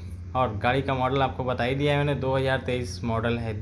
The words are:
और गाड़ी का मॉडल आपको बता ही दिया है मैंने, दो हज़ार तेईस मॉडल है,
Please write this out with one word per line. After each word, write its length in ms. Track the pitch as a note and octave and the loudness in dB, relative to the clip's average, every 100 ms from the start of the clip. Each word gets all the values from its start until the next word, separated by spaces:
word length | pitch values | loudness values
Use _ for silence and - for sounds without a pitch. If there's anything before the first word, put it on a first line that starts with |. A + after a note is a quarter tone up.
| - - - C3 | -12 -12 -4 0
और 200 | B2 G#2 | 0 2
गाड़ी 240 | A#2+ C3+ | 2 2
का 120 | C#3 | 2
मॉडल 280 | C3 B2+ C3+ | 0 2 2
आपको 220 | C3 - | 0 0
बता 200 | B2 B2+ | -2 0
ही 100 | A#2+ | 0
दिया 180 | C3+ D3 | 2 2
है 60 | C#3+ | 2
मैंने, 160 | D3 | 2
दो 200 | C3+ C3 C3+ | 0 0 2
हज़ार 240 | C3 C3 | 2 0
तेईस 400 | C3 B2 A#2+ F2 | 0 -2 -4 -4
मॉडल 320 | A#2 A2+ A#2 A#2 | -2 0 0 0
है, 140 | A2+ G#2 | -2 -4